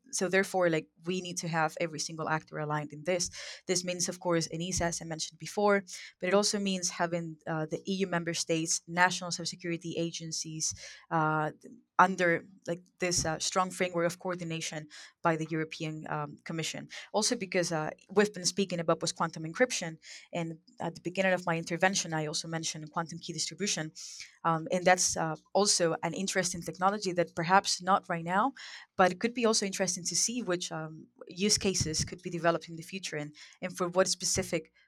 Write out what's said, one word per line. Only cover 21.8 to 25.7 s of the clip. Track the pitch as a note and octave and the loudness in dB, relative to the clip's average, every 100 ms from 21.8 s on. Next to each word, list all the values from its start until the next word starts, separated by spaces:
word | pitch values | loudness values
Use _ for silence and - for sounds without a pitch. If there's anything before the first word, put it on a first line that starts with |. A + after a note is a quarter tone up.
| F#3 F#3+ E3+ | 2 2 -2
I | D#3+ D3+ | -2 -2
also | D3 E3+ | -4 -4
mentioned | E3 D#3+ D#3 D3+ | -4 -4 -6 -6
quantum | F3 E3 E3+ | -6 -6 -8
key | - | -8
distribution, | D#3 - D3+ G3+ - D#3 - - - - - | -6 -6 -4 -2 -2 -4 -10 -14 -14 -16 -2
um, | E3 D#3+ D#3+ | 2 2 0
and | F#3 | 2
that's, | F3 F3+ - F3 | 6 6 4 0
uh, | D#3+ D#3+ _ | -2 -4 _
also | F#3+ G3+ | 2 4